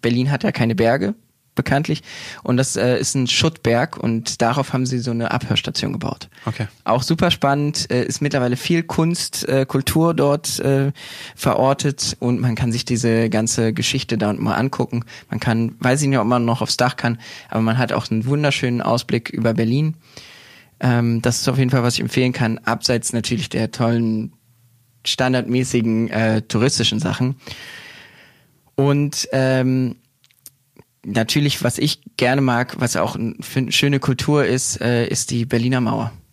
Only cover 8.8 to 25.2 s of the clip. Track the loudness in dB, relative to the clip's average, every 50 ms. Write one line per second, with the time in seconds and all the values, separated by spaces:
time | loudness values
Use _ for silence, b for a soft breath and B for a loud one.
8.8 | 0 -2 0 0 2 2 2 -2 -4 -6 -6 -6 -4 0 2 2 0 2 0 -2
9.8 | 0 2 2 2 4 4 4 4 4 4 2 2 0 -4 -6 -2 0 2 2 2
10.8 | 2 0 -2 B B B B B B B B B 0 0 2 4 4 2 2 2
11.8 | 0 -2 -2 -2 -4 -6 -6 -2 0 0 0 2 2 0 0 0 0 0 0 -2
12.8 | -2 -2 -2 0 2 4 4 4 2 2 2 0 0 0 0 0 0 0 0 0
13.8 | -2 -2 -2 -2 -2 -2 -2 0 0 0 0 0 -2 0 0 0 0 -2 0 -2
14.8 | -4 -2 -2 -6 -6 B B B B B -8 -4 0 0 0 2 0 -2 -4 -2
15.8 | 0 2 2 2 2 2 2 2 2 2 2 2 2 2 0 0 0 -4 0 0
16.8 | 0 0 0 0 -2 -2 -2 -2 B B B B B B -2 0 2 2 2 0
17.8 | 0 0 0 -2 -2 -2 -4 -2 0 0 0 0 2 0 0 0 -2 -2 -2 0
18.8 | 0 0 0 0 0 -2 -2 -2 -2 -4 -6 -2 0 0 2 2 0 2 2 0
19.8 | 0 -2 -4 B B B B B B B B B B B B B B B B _
20.8 | 0 2 2 4 2 2 0 0 0 0 -2 0 -2 -2 0 2 2 2 2 2
21.8 | 2 2 0 0 -4 -2 0 0 0 0 0 0 0 -2 -2 -2 -2 -4 -4 -2
22.8 | 0 0 0 0 0 -2 -4 -4 -2 -2 -2 -4 -4 -4 -2 -2 -2 -2 -2 0
23.8 | 0 2 2 2 0 0 0 -2 -4 -6 -10 _ _ _ _ _ _ _ _ _
24.8 | _ _ _ _ _ -6 -2 0